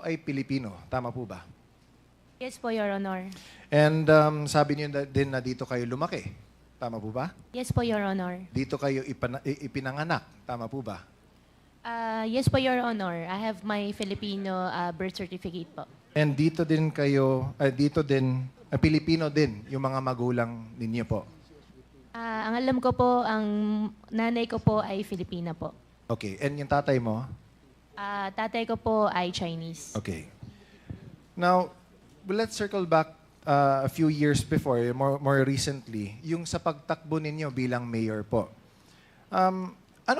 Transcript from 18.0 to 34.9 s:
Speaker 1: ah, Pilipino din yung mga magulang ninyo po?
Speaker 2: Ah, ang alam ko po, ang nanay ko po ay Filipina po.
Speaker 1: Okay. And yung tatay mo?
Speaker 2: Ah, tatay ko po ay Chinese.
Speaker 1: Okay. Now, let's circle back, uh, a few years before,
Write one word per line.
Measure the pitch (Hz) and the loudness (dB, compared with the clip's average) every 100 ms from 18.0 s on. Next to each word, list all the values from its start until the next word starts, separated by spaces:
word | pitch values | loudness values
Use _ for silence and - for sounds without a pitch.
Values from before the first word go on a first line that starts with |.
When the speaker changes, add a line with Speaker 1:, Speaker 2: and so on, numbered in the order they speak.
| 143 135 131 127 131 - - | 2 2 2 0 -4 -12 -4
Speaker 1:
ah, | 139 | 2
Pilipino | 160 151 156 165 156 | 4 4 2 2 2
din | 143 143 104 113 | 2 2 0 -8
yung | 135 | -4
mga | 135 131 | -2 -2
magulang | 131 123 123 120 117 117 113 117 | -2 0 0 2 0 -4 -12 -8
ninyo | 113 117 | -4 -2
po? | 113 107 - - - - - - - - - | -2 -4 -6 -16 -20 -20 -20 -20 -20 -20 -16
Speaker 2:
Ah, | 233 226 220 220 | -10 -6 -4 -2
ang | 233 | 0
alam | 262 254 | 2 2
ko | 254 | 2
po, | 254 247 247 | 4 4 4
ang | 233 220 214 208 208 214 214 214 - | 2 0 0 0 0 0 -2 -8 -6
nanay | 220 226 240 233 | -2 0 0 -2
ko | 226 | -2
po | - 214 | 2 2
ay | 208 196 | 0 -4
Filipina | 208 185 - 175 170 160 | -6 -8 -6 -6 -6 -8
po. | - - _ _ - | -10 -12 _ _ -6
Speaker 1:
Okay. | 117 104 95 | -4 -6 -4
And | 143 147 | -4 -4
yung | 139 | 0
tatay | 143 143 131 | 2 4 2
mo? | 117 110 131 - - _ - _ _ 202 | 2 -2 -6 -12 -18 _ -20 _ _ -12
Speaker 2:
Ah, | 202 202 196 | -8 -4 -4
tatay | 196 220 233 226 | -4 -4 -2 -2
ko | 226 | -2
po | 233 220 208 | 0 4 4
ay | 180 180 | 2 -2
Chinese. | 175 175 165 165 165 - 110 | -4 -4 -4 -8 -10 -10 -8
Speaker 1:
Okay. | 104 80 78 - - - - - - - - - - | -6 -6 -10 -16 -18 -18 -20 -20 -16 -16 -16 -20 -14
Now, | - 175 180 180 - _ - - - | 2 6 6 4 -4 _ -20 -20 -12
let's | 190 202 220 - | -4 -2 -2 -2
circle | 202 202 175 | -4 -2 4
back, | 160 156 - _ _ | 4 4 -4 _ _
uh, | - 143 139 135 | 2 4 6 4
a | 135 | 0
few | - 156 | 2 2
years | 151 147 135 - | 4 4 4 2
before, | 151 147 120 120 | 0 2 2 2